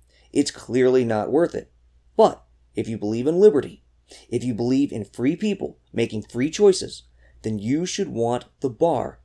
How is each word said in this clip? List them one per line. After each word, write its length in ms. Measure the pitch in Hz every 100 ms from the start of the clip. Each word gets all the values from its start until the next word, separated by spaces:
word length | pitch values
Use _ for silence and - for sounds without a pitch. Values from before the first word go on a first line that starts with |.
| _ _ _
It's 180 | 139 143
clearly 540 | - - 123 127 131
not 260 | 117 107 98
worth 240 | 143 170
it. 160 | - - _ _ _ _ -
But 280 | 214 - _ _ _
if 140 | - 110
you 100 | 110
believe 280 | 104 113 135
in 120 | 175
liberty, 460 | 214 143 - - _ _ _ - -
if 160 | 117
you 80 | 123
believe 400 | 104 120 135 143
in 120 | 110
free 320 | 98 - 131 170
people 420 | 214 - - - _
making 300 | 113 117 107
free 280 | - 120 151
choices, 540 | 202 202 185 - - - _ _ _
then 160 | 110 107
you 280 | 110 151 180
should 220 | - 196
want 380 | 113 117 120 - _
the 100 | 131
bar 500 | 117 165 143 67 -